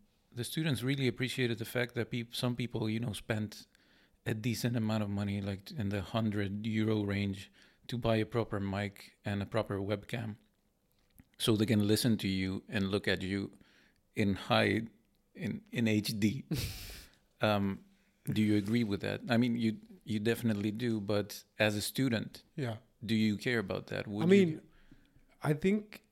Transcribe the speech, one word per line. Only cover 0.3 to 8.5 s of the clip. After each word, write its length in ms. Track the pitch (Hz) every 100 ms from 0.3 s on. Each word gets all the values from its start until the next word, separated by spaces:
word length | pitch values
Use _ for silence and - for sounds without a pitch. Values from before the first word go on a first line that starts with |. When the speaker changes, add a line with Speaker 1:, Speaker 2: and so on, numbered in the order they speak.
Speaker 1:
the 100 | 120
students 380 | 113 - 160 117
really 260 | 123 139 127
appreciated 500 | - 127 - 123 110
the 60 |
fact 300 | 110 127 123
that 160 | 120 107
peop-, 240 | 123 117
some 220 | - 123 120
people, 320 | 123 113 113
you 120 | 113
know, 120 | 113
spent 540 | 98 - 107 104 - - _ _ _ _ _ -
a 80 |
decent 420 | 110 120 107 123 120
amount 260 | 110 110
of 80 | 104
money, 300 | 101 101 101
like, 300 | 98 98 - 165
in 120 | 98
the 120 | 101
hundred 680 | 90 117 110 104 98 104 110
euro 360 | 110 107 110
range 460 | 101 98 101 98 - _ - _ -
to 100 | 120
buy 180 | 117 110
a 100 | 107
proper 340 | 120 110